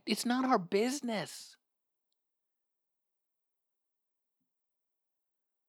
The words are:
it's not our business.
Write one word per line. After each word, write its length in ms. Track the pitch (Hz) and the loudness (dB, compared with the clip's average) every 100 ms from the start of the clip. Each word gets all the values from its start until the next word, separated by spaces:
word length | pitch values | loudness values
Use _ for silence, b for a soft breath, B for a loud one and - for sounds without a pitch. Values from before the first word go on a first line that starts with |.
| - | -4
it's 180 | 214 | -2
not 200 | 240 254 | 0 0
our 140 | 262 233 | 4 2
business. 960 | 170 196 240 285 240 208 147 - - - _ _ _ _ _ _ _ _ _ _ _ _ _ _ _ _ _ _ _ _ _ _ _ _ _ _ _ _ _ _ _ _ _ _ _ _ _ _ _ _ | 4 2 2 0 -4 -4 -6 -10 -16 -20 _ _ _ _ _ _ _ _ _ _ _ _ _ _ _ _ _ _ _ _ _ _ _ _ _ _ _ _ _ _ _ _ _ _ _ _ _ _ _ _